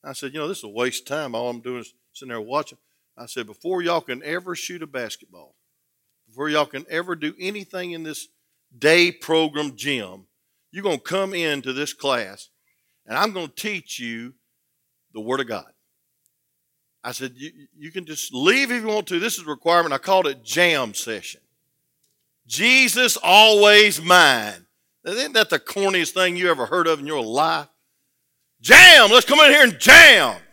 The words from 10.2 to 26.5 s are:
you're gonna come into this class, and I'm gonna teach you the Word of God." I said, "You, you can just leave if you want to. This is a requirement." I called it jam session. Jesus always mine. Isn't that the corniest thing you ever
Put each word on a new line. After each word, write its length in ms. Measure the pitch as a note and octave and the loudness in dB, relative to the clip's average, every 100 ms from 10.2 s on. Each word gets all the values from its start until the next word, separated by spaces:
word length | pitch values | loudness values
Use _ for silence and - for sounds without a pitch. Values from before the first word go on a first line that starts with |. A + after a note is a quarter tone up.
| F#2+ _ _ _ _ | _ _ _ _ _
you're 120 | F3+ | -10
gonna 160 | G3+ D3+ | -6 -6
come 340 | - F#3+ G3 | -6 -6 -4
into 400 | F#3 E3 C#3+ B2+ | -4 -4 -6 -8
this 180 | C3 D3 | -8 -10
class, 560 | - C#3 B2+ G2 G2+ - _ _ _ _ _ _ | -8 -4 -4 -6 -16 -20 _ _ _ _ _ _
and 120 | B2 | -4
I'm 160 | G#3+ | -4
gonna 140 | F#3 D#3 | -4 -14
teach 500 | - G#3+ F#3+ - - | -12 -10 -12 -14 -14
you 360 | A#2+ A2+ A#2+ _ _ _ _ _ _ _ _ | -12 -12 -16 _ _ _ _ _ _ _ _
the 100 | A2 | -16
Word 180 | A2 C3 | -8 -6
of 80 | B2 | -6
God." 240 | G#2 - _ _ _ _ _ _ _ _ _ _ _ _ _ | -10 -14 _ _ _ _ _ _ _ _ _ _ _ _ _
I 80 | A#2+ | -16
said, 220 | B2 C3 B2 | -12 -14 -14
"You, 320 | D3 D#3 C#3+ _ | -20 _ _ _
you 160 | D3+ | -16
can 140 | F3 D3+ | -16 -14
just 260 | D3+ - | -14 -12
leave 400 | B2+ D#3 B3+ C4+ | -2 0 0 -2
if 100 | B3 | -6
you 40 | A3 | -6
want 200 | G#3+ - | -8 -6
to. 120 | F3 | -8
This 200 | A3 - | -8 -10
is 80 | D#3 | -12
a 20 | |
requirement." 440 | C#3+ E3 E3+ E3 | -8 -2 0 0
I 40 | C#3 | -6
called 300 | - F#3+ D#3+ | -2 0 0
it 160 | C3 | -8
jam 500 | A2+ E3 F3 D3+ A#2 | -8 -2 0 0 -6
session. 480 | G2 - G#2+ - - _ _ _ _ _ _ _ _ _ _ _ | -10 -12 -12 -14 -20 _ _ _ _ _ _ _ _ _ _ _
Jesus 720 | C#3+ A3+ C4 B3+ A#3+ B3 - | -4 2 2 2 0 -2 -2
always 760 | E3+ G3 A3 G#3 G#3 G#3 G#3+ D3+ | 4 6 6 6 6 6 4 0
mine. 680 | E3 F3+ D#3 B2 G#2 E2+ F2 _ _ _ | 4 6 6 2 -4 -12 _ _ _ _
Isn't 300 | D#3+ G#3+ D4 | -10 -8 -4
that 160 | A#3+ G#3+ | -2 -2
the 100 | D#3+ | -4
corniest 520 | - G3+ G3 F#3 D#3+ | -6 -6 -4 -2 -4
thing 240 | F#3 F3+ F3+ | -2 -4 -2
you 140 | |
ever 180 | F3+ | -4